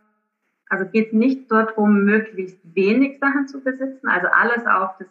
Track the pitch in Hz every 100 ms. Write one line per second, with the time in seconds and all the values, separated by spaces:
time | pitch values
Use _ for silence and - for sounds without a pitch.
0 | _ _ _ _ _ _ - 190 180 220
1 | 220 220 262 262 - 220 220 220 208 202
2 | 202 214 214 185 185 - 165 196 196 247
3 | 269 - 277 277 269 - 262 262 269 -
4 | 220 180 - - 220 240 233 185 190 -
5 | 185